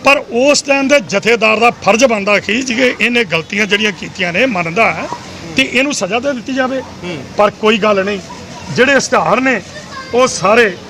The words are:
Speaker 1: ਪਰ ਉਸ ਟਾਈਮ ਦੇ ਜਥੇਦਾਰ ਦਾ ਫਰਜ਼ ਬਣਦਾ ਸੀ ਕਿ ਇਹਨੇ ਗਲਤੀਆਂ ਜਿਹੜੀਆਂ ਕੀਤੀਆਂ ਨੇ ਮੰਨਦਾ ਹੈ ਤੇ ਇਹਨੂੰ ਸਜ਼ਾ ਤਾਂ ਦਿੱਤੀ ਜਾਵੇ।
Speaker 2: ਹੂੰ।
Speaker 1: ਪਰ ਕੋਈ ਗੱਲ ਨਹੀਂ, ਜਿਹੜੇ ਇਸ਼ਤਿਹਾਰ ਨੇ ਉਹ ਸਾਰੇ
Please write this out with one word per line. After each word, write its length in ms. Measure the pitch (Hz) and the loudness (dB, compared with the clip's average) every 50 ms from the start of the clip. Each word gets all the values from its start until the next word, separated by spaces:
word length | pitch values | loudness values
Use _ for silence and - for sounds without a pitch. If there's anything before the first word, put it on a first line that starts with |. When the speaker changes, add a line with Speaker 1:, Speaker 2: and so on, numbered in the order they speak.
| - | 4
Speaker 1:
ਪਰ 140 | 269 285 294 | 2 2 2
ਉਸ 440 | - - - 233 254 285 285 262 | 0 -4 0 2 4 4 4 2
ਟਾਈਮ 260 | - 277 277 277 269 269 | 2 0 0 0 2 4
ਦੇ 120 | 285 285 | 2 2
ਜਥੇਦਾਰ 600 | 208 143 180 202 - 202 233 226 214 220 220 214 | 2 2 -2 0 2 2 2 2 2 2 2 4
ਦਾ 120 | 226 240 | 4 2
ਫਰਜ਼ 340 | - - - 185 202 226 254 | 2 2 2 2 4 4 4
ਬਣਦਾ 340 | 254 233 208 196 202 208 196 | 4 4 2 0 2 0 0
ਸੀ 220 | - - 202 240 | 0 0 -4 -2
ਕਿ 340 | 269 254 233 226 262 247 247 - | -2 -2 -2 0 0 0 0 0
ਇਹਨੇ 220 | 208 226 240 240 233 | -2 0 2 0 0
ਗਲਤੀਆਂ 420 | 175 165 165 160 - - 202 214 | 0 -2 -4 -4 -2 -2 -2 0
ਜਿਹੜੀਆਂ 260 | 196 202 202 214 214 | 0 0 0 0 -2
ਕੀਤੀਆਂ 420 | 196 - - 165 - - 190 175 170 | -4 -4 -10 -14 -8 -6 -4 -2 0
ਨੇ 120 | 180 247 | 0 0
ਮੰਨਦਾ 480 | 269 226 180 170 165 160 196 226 196 160 | 0 0 -2 -2 -2 0 2 2 2 2
ਹੈ 140 | 165 226 320 - - - - - - - 165 160 | -2 -6 -8 -8 -10 -12 -16 -16 -14 -14 -6 -2
ਤੇ 140 | - 269 - - | -2 -2 0 0
ਇਹਨੂੰ 200 | 240 262 294 277 | 0 0 0 -2
ਸਜ਼ਾ 260 | - 202 180 196 240 | -4 -4 -2 -2 -2
ਤਾਂ 140 | 247 285 285 | -2 -2 -4
ਦਿੱਤੀ 200 | 247 196 - 262 | -4 -6 -6 -2
ਜਾਵੇ। 280 | 262 262 254 262 262 | -2 -2 -2 -2 -6
Speaker 2:
ਹੂੰ। 420 | - - - - - 180 175 147 123 - - - | -8 -10 -14 -12 -10 -10 -10 -10 -10 -12 -2 0
Speaker 1:
ਪਰ 120 | 208 214 | 0 0
ਕੋਈ 280 | 202 - - 214 220 220 | 0 0 0 2 2 2
ਗੱਲ 280 | 185 214 208 196 190 | 2 2 2 2 0
ਨਹੀਂ, 140 | 202 208 196 175 - - - - - - - - - 139 | -2 -4 -6 -8 -12 -16 -16 -16 -16 -16 -16 -12 -8 2
ਜਿਹੜੇ 180 | 131 240 277 277 | 2 4 4 4
ਇਸ਼ਤਿਹਾਰ 480 | 262 - - - 220 175 156 185 233 | 2 2 2 0 2 2 2 2 2
ਨੇ 200 | 262 269 254 202 175 - - - - - - - - - - | 2 0 0 -2 -4 -10 -16 -16 -16 -14 -14 -14 -14 -4 0
ਉਹ 140 | 233 254 247 | 2 2 2
ਸਾਰੇ 500 | - - 156 185 214 240 240 202 180 - - | 0 0 2 4 4 4 4 2 0 -4 -14